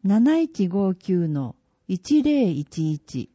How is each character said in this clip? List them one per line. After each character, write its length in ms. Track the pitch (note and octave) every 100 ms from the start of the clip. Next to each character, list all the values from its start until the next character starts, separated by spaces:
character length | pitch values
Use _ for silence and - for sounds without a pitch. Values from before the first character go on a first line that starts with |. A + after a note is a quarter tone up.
七 340 | F#3+ G#3 A#3+ D#4+
一 300 | D#4+ - F#3+
五 260 | F#3+ G3
九 340 | F#3 - F3+ E3
の、 280 | D3 B2+ - _ _ _
一 340 | F#3 - D4+
零 300 | C#4+ D4 A3
一 420 | C#3+ D3 - D#3
一。 380 | D3+ _ C3+ -